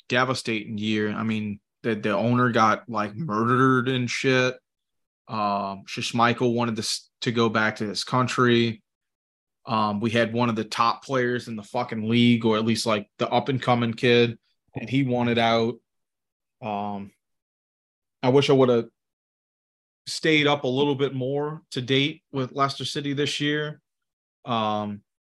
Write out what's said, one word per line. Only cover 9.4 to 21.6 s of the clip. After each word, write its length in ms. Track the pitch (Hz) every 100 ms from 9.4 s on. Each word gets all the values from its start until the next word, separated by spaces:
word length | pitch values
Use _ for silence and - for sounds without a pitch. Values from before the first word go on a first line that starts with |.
| _ _ -
Um, 340 | 110 107 104
we 100 | 113
had 220 | 117 113
one 160 | 117 120
of 80 | 110
the 80 |
top 400 | 104 - 117 -
players 420 | - 135 123 123 120
in 80 |
the 80 | 110
fucking 460 | 101 123 120 113 107
league, 360 | 120 120 120
or 120 | 113 110
at 80 |
least, 220 | 113 113 117
like, 220 | 104 101 -
the 100 | 117
up 200 | 120 -
and 140 | 131
coming 320 | - 120 117
kid, 420 | 110 123 120 117 117 _ _ _
and 160 | 113 113
he 140 | 135
wanted 340 | 131 123 120 117
out. 380 | 113 117 113 120 _ _ _ _ _ _ _ _
Um, 520 | 110 101 104 101 101 _ _ _ _ _ _ _ _ _ _ _
I 100 | 127
wish 200 | 139 143
I 40 |
would 140 | 135 127
have 180 | 120 113 _ _ _ _ _ _ _ _ _ _ _ -
stayed 400 | - 165 156 143
up 160 | 147
a 40 | 135
little 280 | 127 143 139
bit 180 | 139
more 480 | 135 127 143 147 156